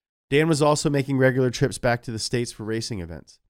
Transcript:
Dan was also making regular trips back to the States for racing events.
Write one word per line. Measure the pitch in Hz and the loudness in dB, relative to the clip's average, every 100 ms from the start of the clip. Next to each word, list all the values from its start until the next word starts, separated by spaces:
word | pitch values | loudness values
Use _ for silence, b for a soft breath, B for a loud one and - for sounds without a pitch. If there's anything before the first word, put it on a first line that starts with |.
| _ _ - | _ _ -2
Dan | 139 160 | 2 4
was | 151 | 4
also | 151 147 156 | 4 2 2
making | 143 139 135 | 0 0 2
regular | 131 127 127 | 4 4 0
trips | - 104 - | 0 -2 0
back | 123 117 | -2 -2
to | - | -4
the | 110 | -8
States | - 123 120 | -4 -4 -4
for | - 107 | -8 -6
racing | 113 113 107 | -6 -6 -8
events. | 82 80 - _ _ | -10 -12 -18 _ _